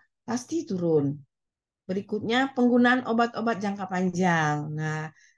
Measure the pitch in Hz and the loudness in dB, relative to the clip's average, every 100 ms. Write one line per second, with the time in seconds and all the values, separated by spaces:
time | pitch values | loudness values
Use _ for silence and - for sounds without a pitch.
0 | _ _ - 240 - 330 - 185 170 156 | _ _ -8 -8 -4 -6 -4 -2 2 4
1 | 143 147 - _ _ _ _ _ - 190 | 2 -4 -12 _ _ _ _ _ -6 -6
2 | 196 208 196 240 269 254 247 240 240 254 | -4 -4 0 0 0 2 4 6 4 2
3 | 247 226 233 - 226 196 208 202 185 180 | 0 0 0 0 -4 -2 -4 -6 -6 -2
4 | 185 175 180 165 151 151 151 151 156 156 | -2 2 2 2 2 -2 -4 -6 -6 -6
5 | 156 - _ | -8 -14 _